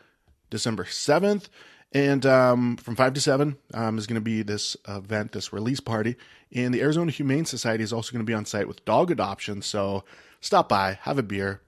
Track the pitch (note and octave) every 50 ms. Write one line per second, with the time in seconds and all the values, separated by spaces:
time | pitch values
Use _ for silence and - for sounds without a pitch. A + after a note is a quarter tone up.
0 | _ _ _ _ _ _ _ _ _ _ A2+ A2 - A#2+ A2 F#2+ F2+ - - -
1 | - D3 D3 E3+ G3 G#3 G#3 G3+ - - _ - - - - _ _ _ - C#3
2 | C#3 C#3 C#3+ C3+ B2 C3+ C3 C3 B2+ B2+ B2 B2 B2 A#2+ A#2+ - - A#2+ A2+ B2+
3 | C3 C3 C3 D3 - D3+ C3 C3+ D3 D3+ C3+ - _ _ - A2+ A#2 A2 A2 A2
4 | G#2 G#2+ A#2 A2+ G#2+ A2+ A2 A2 G#2+ G#2 G#2 G#2 - - - - _ - G2+ G2+
5 | F#2+ G#2 A2 G#2+ G#2+ A#2 - G2 - - - G2+ G#2+ B2 C#3 C3 - - A2+ G#2+
6 | G#2+ A#2 B2 - - - - - _ _ - B2 B2 B2 B2 G2+ B2 D3+ D#3 E3+
7 | F3 E3 - - C#3+ C3+ C3+ D#3 E3 - C#3 A#2 - A#2 A2+ A2 A2 G2+ A#2 A#2
8 | A2+ - B2 A#2+ A2 A2+ A2+ G#2+ G#2+ - - G#2 G2 - - - _ - G#2+ C3
9 | F3 F3 D#3 A2+ F#2+ G2 G2 - - - G#2 G2+ - - - G#2 G2 G2 G2 G2
10 | - - - - - - _ _ - - G#3 F#3 D#3 - A2+ G2 G2 F#2+ G2 -
11 | - - D3 C#3 A2+ F#2+ G2+ G2 G2 G2 G2 - _